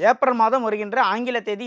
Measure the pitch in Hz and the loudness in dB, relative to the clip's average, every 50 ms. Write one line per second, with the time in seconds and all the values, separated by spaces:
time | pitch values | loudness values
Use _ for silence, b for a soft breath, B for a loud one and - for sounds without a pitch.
0 | 170 220 247 - - 254 247 226 220 220 254 262 233 220 214 208 208 202 220 262 | 2 2 4 4 2 0 2 2 2 2 2 0 -2 -2 -4 -4 -6 -4 -2 0
1 | 233 190 202 226 247 254 247 233 - 214 208 202 247 | 0 0 0 -2 -4 -4 -4 -4 -4 -6 -8 -6 -6